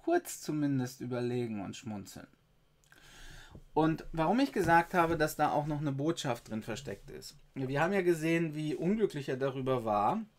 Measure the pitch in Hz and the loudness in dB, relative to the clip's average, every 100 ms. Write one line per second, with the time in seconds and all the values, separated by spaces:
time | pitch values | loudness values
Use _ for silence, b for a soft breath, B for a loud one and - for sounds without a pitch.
0 | - 349 - - - 156 143 135 123 - | 0 0 0 -12 -4 -2 0 0 -2 -6
1 | 123 123 120 123 117 107 92 - - 104 | -6 -2 0 0 -2 -4 -6 -8 -8 -10
2 | 95 - - _ _ _ _ _ _ B | -10 -16 -18 _ _ _ _ _ _ B
3 | B B B B B B - - 156 160 | B B B B B B -6 2 2 2
4 | - 165 160 220 277 233 165 170 170 185 | -4 -2 2 4 2 2 6 6 6 2
5 | 165 165 151 - 147 - 147 147 151 135 | 2 4 0 2 0 2 0 -2 -2 -2
6 | 147 170 147 117 - 110 113 107 - 101 | 0 0 -2 -4 -4 -8 -6 -8 -8 -12
7 | - - - - - - 131 139 165 196 | -12 -14 -16 -18 -14 -8 -4 0 2 2
8 | 175 170 160 165 165 151 151 135 165 220 | 2 2 4 2 2 -2 -4 -2 0 2
9 | 202 147 135 131 135 131 131 127 113 104 | 0 0 -4 -2 -2 -2 0 0 2 2
10 | 107 202 220 | 4 2 -4